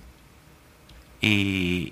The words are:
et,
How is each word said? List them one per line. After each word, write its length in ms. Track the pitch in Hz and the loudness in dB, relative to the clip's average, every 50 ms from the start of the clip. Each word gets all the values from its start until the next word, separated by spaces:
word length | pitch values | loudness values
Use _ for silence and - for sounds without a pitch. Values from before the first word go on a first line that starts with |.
| - - - - - - - - - - - - - - - - - - - - - - - - | -20 -20 -20 -20 -20 -20 -20 -20 -20 -20 -20 -20 -20 -20 -20 -20 -20 -20 -20 -20 -20 -20 -6 -2
et, 680 | - 110 104 101 98 98 95 95 90 87 90 90 80 - | 0 2 2 2 2 0 -2 -2 -2 -2 -2 -2 -4 -6